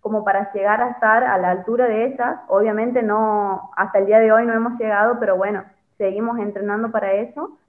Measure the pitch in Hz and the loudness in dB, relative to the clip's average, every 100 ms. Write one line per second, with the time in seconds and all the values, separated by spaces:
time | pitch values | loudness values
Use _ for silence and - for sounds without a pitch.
0 | 208 214 254 196 202 202 202 220 247 240 | -4 -4 0 -2 -2 -4 0 0 -2 0
1 | 220 226 247 196 180 185 190 233 247 214 | 2 4 4 0 0 -2 -2 0 0 0
2 | 233 269 240 - - 196 220 214 233 247 | -2 -2 -4 -4 0 2 2 0 0 0
3 | 220 214 220 208 202 190 - - 196 202 | 0 0 0 0 -2 -6 -8 -4 0 0
4 | 196 214 220 220 233 226 233 240 220 202 | 4 6 6 4 4 -2 -2 -4 -2 2
5 | 220 240 214 185 196 208 - _ _ _ | 2 2 0 0 0 -4 -10 _ _ _
6 | 196 202 233 233 208 202 202 208 226 220 | -4 -2 -4 -4 -6 -6 -4 -4 -2 -2
7 | 202 196 240 285 339 - | 0 -2 -2 -10 -12 -14